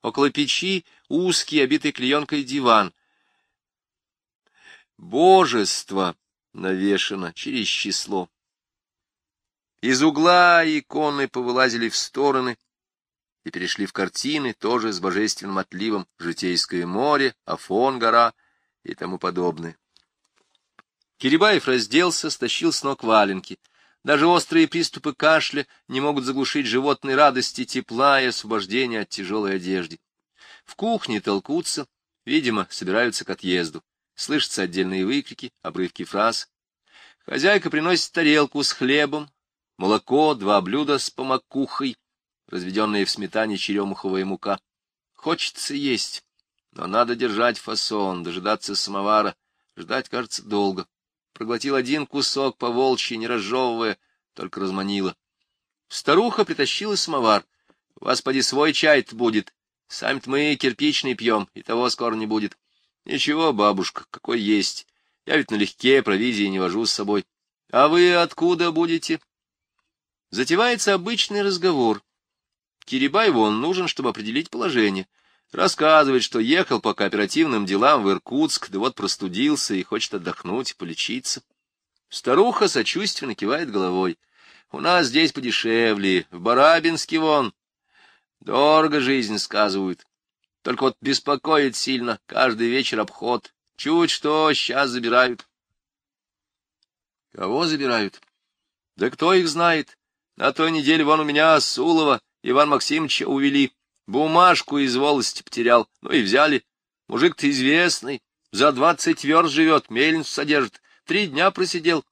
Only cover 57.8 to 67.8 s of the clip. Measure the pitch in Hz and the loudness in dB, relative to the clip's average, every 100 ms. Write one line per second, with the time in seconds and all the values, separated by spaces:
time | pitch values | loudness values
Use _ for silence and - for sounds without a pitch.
57.8 | _ _ - 127 - 135 127 135 151 151 | _ _ -4 -2 0 0 0 2 0 2
58.8 | 160 147 120 113 117 107 95 _ _ _ | 4 4 2 -2 0 0 -4 _ _ _
59.8 | _ - 113 135 123 139 151 143 135 117 | _ -8 -4 -4 -2 -2 0 0 -2 -2
60.8 | 147 143 135 117 117 110 98 - - 117 | -2 -2 -4 -2 0 0 -2 -14 -6 -2
61.8 | 123 113 120 113 107 110 101 - _ _ | -2 -2 -4 -4 -4 -2 -4 -8 _ _
62.8 | _ _ - 143 143 151 160 113 104 98 | _ _ -8 -4 -2 0 0 4 2 2
63.8 | 90 - - - - 120 101 107 - - | -2 -6 -14 -16 -6 -4 2 0 0 -6
64.8 | - _ _ _ - 156 135 107 101 - | -16 _ _ _ -2 -2 0 -2 -2 0
65.8 | 123 135 113 98 120 107 101 95 92 98 | 4 4 4 0 0 0 -2 0 -2 -2
66.8 | 113 - 101 104 - _ _ _ _ 113 | -2 -4 -2 -2 -2 _ _ _ _ 2